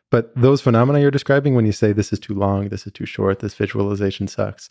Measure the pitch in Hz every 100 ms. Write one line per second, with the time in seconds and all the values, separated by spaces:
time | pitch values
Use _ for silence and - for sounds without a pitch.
0 | _ 117 113 123 127 139 - 113 127 143
1 | 143 139 - 143 143 123 110 104 107 104
2 | 101 101 - 101 98 98 101 101 101 -
3 | - - 98 98 104 - 104 107 101 101
4 | 101 - 101 - 101 - -